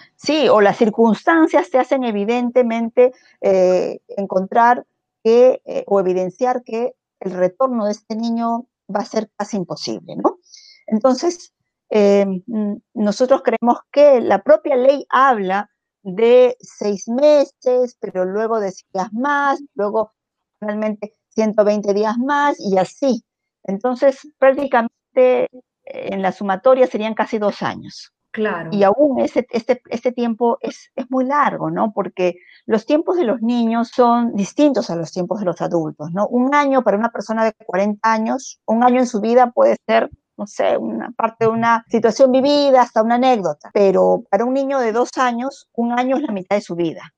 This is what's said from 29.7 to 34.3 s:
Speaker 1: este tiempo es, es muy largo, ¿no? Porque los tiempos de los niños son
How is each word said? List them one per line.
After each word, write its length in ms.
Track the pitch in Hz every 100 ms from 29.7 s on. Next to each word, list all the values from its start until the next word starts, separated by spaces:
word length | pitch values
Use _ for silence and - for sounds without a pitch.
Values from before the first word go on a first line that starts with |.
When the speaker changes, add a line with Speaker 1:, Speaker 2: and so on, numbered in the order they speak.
| 254 -
Speaker 1:
este 220 | 233 254
tiempo 440 | 247 240 220 233 233
es, 300 | 226 - - -
es 140 | 254
muy 140 | 262 254
largo, 440 | 285 233 160 156
¿no? 220 | 175 220
Porque 440 | 202 185 - 180 175 _ _
los 220 | - 214 -
tiempos 300 | 302 349 359
de 80 |
los 180 | 302 269
niños 460 | 226 240 226 226 233
son 460 | - 240 240 233